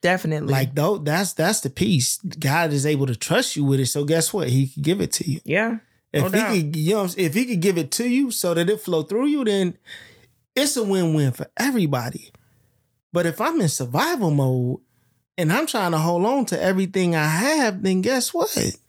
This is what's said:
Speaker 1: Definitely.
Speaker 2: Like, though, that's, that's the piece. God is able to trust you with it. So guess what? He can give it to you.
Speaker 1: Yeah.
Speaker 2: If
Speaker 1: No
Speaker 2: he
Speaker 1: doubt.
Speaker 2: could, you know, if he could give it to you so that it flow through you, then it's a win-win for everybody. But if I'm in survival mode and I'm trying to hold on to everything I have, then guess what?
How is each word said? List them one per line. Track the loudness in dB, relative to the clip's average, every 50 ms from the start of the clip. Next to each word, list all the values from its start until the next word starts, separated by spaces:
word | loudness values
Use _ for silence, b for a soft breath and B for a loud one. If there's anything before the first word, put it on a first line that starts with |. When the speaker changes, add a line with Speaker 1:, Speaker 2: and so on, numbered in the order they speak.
Speaker 1:
Definitely. | 2 2 0 2 0 -2 -2 -2 -2 0
Speaker 2:
Like, | 0 0 0 0 0
though, | 0 0 0 0 0
that's, | -2 0 0 2 0 0 0
that's | 0 0 0 0 0
the | -4 -6
piece. | -2 0 0 2 2 2 2 0 -4 -4
God | -6 -10 -10 -4 -2 0 2 2 2 2 0
is | 0 0 0
able | 0 0 0
to | -2 -2
trust | -4 -2 0 0 2 2 0 -2
you | 0 0
with | 2 2 2
it. | 2
So | 0 0 -2 0
guess | 0 2 2 2 0 -2
what? | -2 -2 0
He | 2 2 2 0
can | -2 -4
give | -2 0 0 0
it | 0 -4 -4
to | -4 -4 -4
you. | -6 -6 -4
Speaker 1:
Yeah. | -2 0 0 0 0 -2 -6 _ _ _ _ _ _
Speaker 2:
If | -2 0 0
Speaker 1:
No | 2
Speaker 2:
he |
Speaker 1:
doubt. | 2 0 0 2 0
Speaker 2:
could, | 0 -2 -2 -4
you | -2 0 0 2
know, | 2 0 -2 -2
if | -2 -2 0 0
he | 0 -2
could | 0 -2 0
give | 0 2 0 0
it | -2 -4
to | -4 -2 -2 0
you | 2 2 0 0
so | -2 -4 -2 0 0
that | 0 2 0
it | 0 -2
flow | -2 -2 -2 -2 -2
through | -2 -2 0 0 0
you, | 0 0 0
then | 0 0 2 0 0 -2 _ B B B B B B B B B B B B B _ _
it's | 0 0 0 0
a | -2 0
win-win | 0 2 2 2 2 2 4 2 2
for | 0 -2 -8 -12 _ -2
everybody. | -2 0 2 2 2 2 0 -2 -4 -6 -10 -12 -14 -16 _ -20 _ _ _ _ _ _ _ _ _ _ _ _ _ _ -2
But | -2 0
if | 0 -2 -2
I'm | -2 0 0 2
in | 0 0
survival | 0 -2 -6 -2 0 0 0 0 0 0 0 2
mode | 2 2 2 2 2 0 0 -2 -4 -6 _ _ _ _ _ _ _ _ _ _ _ -2
and | 0 2 2
I'm | 0 0 -2
trying | -2 0 0 2
to | 0 2
hold | 0 2 0 2 2
on | 2 2 0 0 0
to | -2 -2
everything | 0 0 2 2 0 0 0 0 0 2 2
I | 2 2 2
have, | 0 0 0 2 2 2 2 0 0 -2
then | -2 0 0 2
guess | 2 0 0 0 -2 -2 -2
what? | -2 -2 -2 0 -2 -2 -2 -4 -8 _